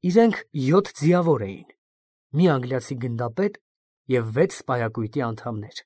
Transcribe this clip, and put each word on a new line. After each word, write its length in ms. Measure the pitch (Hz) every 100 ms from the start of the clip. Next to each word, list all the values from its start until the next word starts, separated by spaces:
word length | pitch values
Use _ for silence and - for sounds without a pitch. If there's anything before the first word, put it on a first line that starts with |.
Իրենք 380 | 180 190 233 - - 151
յոթ 360 | 131 180 202
ձիավոր 540 | - 151 175 165 135 98
էին, 240 | 95 - _ _ _ _ _ _
մի 180 | 143 180
անգլիացի 480 | 135 123 131 - 131
գնդապետ 640 | 123 117 120 117 202 - _ _ _ _ -
և 260 | 127 113
վեց 240 | 117 185 -
սպայակույտի 680 | - 123 113 117 107 147 120
անդամներ։ 520 | 107 123 107 101 -